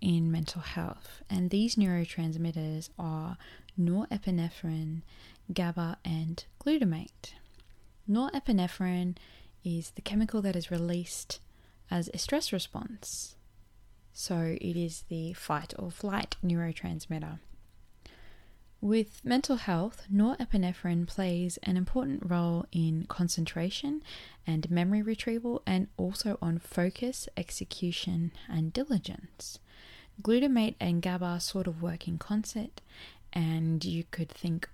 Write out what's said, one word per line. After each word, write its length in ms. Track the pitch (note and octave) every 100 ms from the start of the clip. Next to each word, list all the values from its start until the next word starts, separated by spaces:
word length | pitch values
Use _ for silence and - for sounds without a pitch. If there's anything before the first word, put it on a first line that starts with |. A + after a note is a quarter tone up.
in 280 | F3+ E3+ E3
mental 300 | E3 D#3 E3+
health, 600 | - F3 E3 - - - -
and 180 | F#3 F3+
these 280 | G3 A#3 A3
neurotransmitters 1120 | F#3+ F3 E3+ - D#3+ D#3+ E3 D#3+ D#3 D#3 - -
are 400 | E3 D#3 E3 F3 - - - -
norepinephrine, 1200 | E3+ F#3+ D4+ G3+ F#3+ F3 E3+ - E3 D#3+ D#3 D#3+ - - - - -
gaba, 460 | F#3 F3 E3+ E3 -
and 400 | F3 D#3+ D#3+ E3+ - -
glutamate. 680 | C#4+ D#4 G3+ D#3+ - - - - - - - - - - G#3
Norepinephrine 1120 | G#3+ C4+ C4+ - G3 F3+ - F#3 F3+ F3+ F3 - - - -
is 280 | F3 E3+ -
the 100 | -
chemical 400 | - G#3 A3 A3
that 120 | G3
is 160 | F3+ -
released 680 | E3+ E3+ F3 F3 - - - - - - - -
as 200 | F3 E3+
a 60 | -
stress 340 | - D4 -
response, 840 | F#3 - - - G#3+ - - - - - - - - - - -
so 460 | - - E3+ E3 -
it 160 | F3 E3+
is 280 | E3 E3 -
the 240 | E3 D#3+
fight 400 | F3 - D3 E3 -
or 120 | F3+
flight 460 | - G3+ G3 - -
neurotransmitter. 960 | F3+ E3+ E3+ - F3 D#3+ - D#3+ D#3 D#3+ - - - - - - - - - - - - - -
With 400 | G#3 A3 G#3 -
mental 320 | - B3+ - B3
health, 460 | - E3 G#3 - -
norepinephrine 960 | G3+ A3 - A#3 G3+ F3+ F3 F3 E3+ F3
plays 520 | - F#3 F3 F3+ -
an 160 | - F#3
important 460 | F#3+ B3+ C4 - F3
role 360 | F3 E3+ E3+ -
in 340 | E3 D#3+ D#3+ -
concentration 920 | - F3 - D#3+ E3 F3+ - C#4 D4+ - - - - -
and 240 | D#3 D#3+
memory 300 | F3 F3 G#3
retrieval, 640 | G#3+ G#3+ A#3 A#3 A#3+ A#3 -
and 220 | F#3 - -
also 400 | F3+ - G#3 -
on 160 | E3 E3+
focus, 680 | - - F3+ - B3 - - -
execution, 920 | E3+ - F3+ - F3 - F3+ E3+ E3+ - -
and 200 | E3 D#3+
diligence. 880 | A#3+ D4 G#3 - - - - - - - - - - - -
Glutamate 540 | G#3+ A#3+ C#4 A#3 G#3+ -
and 220 | F3 E3+
gaba 400 | F3+ F3+ F3 F3
sort 260 | - F#3+ F3+
of 140 | D#3+
work 260 | E3+ E3 E3+
in 120 | E3
concert, 640 | - G#3+ - G#3+ A#3 - - - - - -
and 500 | F3 D#3+ D#3+ D#3+ D#3+
you 220 | F3 E3 E3+
could 180 | - D#3+
think 400 | - F3 E3 -